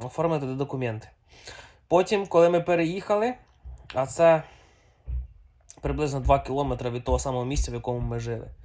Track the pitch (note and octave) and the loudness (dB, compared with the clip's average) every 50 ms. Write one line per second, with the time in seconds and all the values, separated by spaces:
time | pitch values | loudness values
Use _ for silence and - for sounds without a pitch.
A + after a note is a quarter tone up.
0 | - B2 - - D#3+ E3 D#3+ C#3+ C#3 C3 C3 C3+ C#3 - C#3+ C3 B2+ A#2 A2 A2 | -14 -10 -4 -2 0 0 0 0 -2 -4 -4 -4 -4 -4 -4 -4 -4 -4 -4 -6
1 | - - _ _ _ _ - - - - - - - - - _ _ - E3 F3+ | -10 -16 _ _ _ _ -20 -20 -20 -20 -20 -20 -20 -20 -20 _ _ 2 2 4
2 | F#3 - A3 G3 G3 - - E3 E3+ E3+ F3 E3+ E3+ F3 F3 E3+ E3 D#3+ F3+ G3 | 4 4 0 -2 -2 2 4 6 6 6 6 2 2 2 2 2 2 0 -2 -4
3 | - - G#3 G#3 A3 B3 B3 - - _ _ _ - - - - - - - B2+ | -2 0 0 2 2 0 -2 -6 -14 _ _ _ -18 -18 -18 -18 -16 -6 -4 -2
4 | C3+ - - - E3 E3 D#3+ D#3 D3+ - - - _ _ _ _ _ _ _ _ | -2 -2 2 6 6 6 6 6 2 -6 -20 -20 _ _ _ _ _ _ _ _
5 | - - - - - - - - _ _ _ _ _ - - - - C#3 C#3 C#3+ | -12 -8 -8 -8 -8 -10 -18 -20 _ _ _ _ _ -20 -20 -8 -6 -6 -2 -2
6 | D3+ C#3 C#3 C3+ B2 C3+ C#3 C3+ C#3 - C3 C#3+ C#3+ C3 B2 A#2+ B2 B2 A#2 B2 | -2 -2 -2 -2 4 4 4 4 4 -2 -4 -4 -2 -2 -4 -4 -4 -6 -6 -6
7 | A#2+ B2+ B2+ B2+ - C#3 B2+ B2 B2 B2+ C#3+ D3 - C3 A#2+ A#2 A2+ B2 B2 A#2+ | -2 -2 -2 0 0 -2 -2 -2 -2 -2 -2 -2 -2 -2 -4 -8 -6 -4 -4 -4
8 | A#2 A#2 A#2 A#2 A#2 A#2 A2+ A2+ - - - - | -4 -6 -6 -6 -6 -6 -8 -8 -10 -14 -18 -20